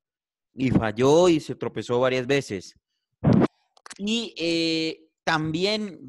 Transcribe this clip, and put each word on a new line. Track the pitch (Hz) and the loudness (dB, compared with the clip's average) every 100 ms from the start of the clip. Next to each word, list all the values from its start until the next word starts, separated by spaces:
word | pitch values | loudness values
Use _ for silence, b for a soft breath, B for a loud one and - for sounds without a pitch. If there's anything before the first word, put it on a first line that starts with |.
| _ _ _ _ _ | _ _ _ _ _
y | - 131 | -4 0
falló | 107 113 107 131 156 185 | 0 0 2 4 6 6
y | 160 | 2
se | - | -2
tropezó | 127 117 120 107 123 | -8 -8 -8 -4 0
varias | 127 127 123 | 0 0 0
veces. | 139 - 98 - - _ _ _ _ - - - - _ _ - - | -2 -2 -10 -12 -20 _ _ _ _ 4 4 2 -2 _ _ -20 -8
Y, | 202 226 226 - | -4 -4 -4 -4
eh, | 165 165 165 160 160 - _ _ - | -2 0 0 -2 -4 -8 _ _ -4
también | 160 156 160 196 214 208 - | -2 -2 -2 -2 -2 -6 -12